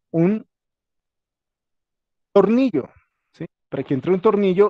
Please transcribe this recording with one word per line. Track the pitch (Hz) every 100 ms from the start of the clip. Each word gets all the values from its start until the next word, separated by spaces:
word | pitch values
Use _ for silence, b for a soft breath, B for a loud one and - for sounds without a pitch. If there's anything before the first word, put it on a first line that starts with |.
| _
un | 165 175 214 - _ _ _ _ _ _ _ _ _ _ _ _ _ _ _ _ _ _
tornillo, | 202 190 240 269 147 104 - _ _ _
¿sí? | - 165 _ _
Para | 135
que | -
entre | 131 156
un | 185
tornillo | 220 202 196 180